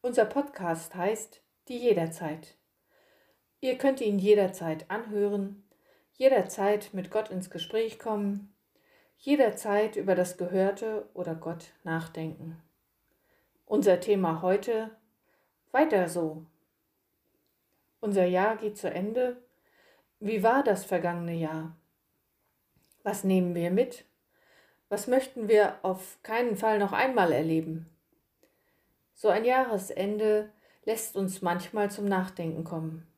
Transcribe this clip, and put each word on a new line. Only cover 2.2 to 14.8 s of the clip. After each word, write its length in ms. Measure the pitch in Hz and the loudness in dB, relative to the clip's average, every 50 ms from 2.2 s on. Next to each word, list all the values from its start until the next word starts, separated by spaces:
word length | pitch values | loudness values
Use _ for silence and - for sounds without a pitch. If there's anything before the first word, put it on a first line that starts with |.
| 175 156 151 160 - - - _ _ _ _ _ _ _ _ _ _ _ _ _ _ _ _ _ _ _ _ _ | -8 -8 -8 -10 -14 -20 -20 _ _ _ _ _ _ _ _ _ _ _ _ _ _ _ _ _ _ _ _ _
Ihr 160 | - 262 254 | -4 -4 -2
könnt 240 | 262 - 277 269 262 | 2 2 0 0 2
ihn 180 | 240 214 202 196 | 0 0 0 2
jederzeit 720 | 185 208 214 208 196 185 196 - 175 165 156 160 - _ | 6 6 6 6 6 2 0 -4 -4 -4 -4 -4 -6 _
anhören, 800 | 190 220 233 220 208 208 202 202 202 202 196 196 202 - _ _ _ _ _ _ _ _ _ _ _ | -8 -8 -6 -6 -4 -2 -2 0 0 -2 -4 -6 -10 -16 _ _ _ _ _ _ _ _ _ _ _
jederzeit 800 | _ 254 262 269 226 180 - - - 196 202 208 208 208 - - | _ 4 6 6 6 2 0 -4 -2 0 2 2 0 -2 -6 -10
mit 160 | 190 180 - | -10 -10 -4
Gott 180 | - 220 214 - | -4 -4 -4 -2
ins 220 | 190 185 180 - | -6 -8 -8 -8
Gespräch 480 | - 165 156 - - 220 226 220 220 - | -8 -10 -10 -4 -2 -2 -2 -2 -6 -8
kommen, 560 | - 226 214 208 208 202 202 202 202 - _ _ _ _ _ _ _ _ _ _ _ _ _ _ | -6 -4 -4 -2 -2 -2 -4 -4 -8 -12 _ _ _ _ _ _ _ _ _ _ _ _ _ _
jederzeit 800 | _ 277 285 294 262 220 208 - - 220 202 208 214 220 214 | _ 0 4 6 6 4 4 -2 -2 0 2 2 2 2 -2
über 180 | 208 - 196 185 | -4 0 2 2
das 240 | 175 180 180 - - | 2 2 -2 -2 -8
Gehörte 720 | 190 175 180 185 185 196 196 196 226 220 220 208 214 - _ | -8 -2 0 2 2 2 0 -2 -6 -6 -6 -6 -8 -10 _
oder 220 | - 180 170 165 | -10 -8 -8 -8
Gott 400 | 160 - 160 170 165 - - _ _ _ | -8 -8 -10 -10 -10 -12 -20 _ _ _
nachdenken. 720 | 170 165 165 165 165 - 160 160 160 156 - - 165 165 165 _ _ _ _ _ _ _ _ _ _ _ _ _ _ _ _ _ _ _ _ _ | -6 -4 -4 -6 -8 -10 -10 -8 -8 -10 -10 -14 -14 -14 -16 _ _ _ _ _ _ _ _ _ _ _ _ _ _ _ _ _ _ _ _ _
Unser 340 | _ 214 214 233 202 185 175 | _ 0 2 4 4 4 4
Thema 400 | - - 208 196 185 165 160 160 | 4 2 2 2 2 0 0 0
heute: 560 | 175 180 190 202 196 - 233 220 | 2 2 2 2 2 0 -2 -2